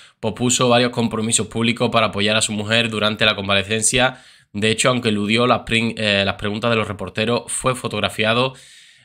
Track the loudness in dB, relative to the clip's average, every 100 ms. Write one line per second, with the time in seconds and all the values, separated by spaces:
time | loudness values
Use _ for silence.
0 | -20 -6 -6 -2 0 2 4 4 4 0
1 | -2 -2 -2 -2 -2 -2 -2 0 0 2
2 | 0 0 0 0 0 -4 0 0 0 0
3 | -2 2 0 0 0 0 0 0 0 2
4 | 0 -2 -20 -20 _ -2 0 2 2 2
5 | 0 0 2 2 4 2 2 0 0 -2
6 | 0 2 0 -2 -4 -2 0 0 -2 -6
7 | -8 -4 -2 -2 -4 -4 -2 -2 -4 -4
8 | -4 0 0 2 0 -4 -20 -20 -20 -20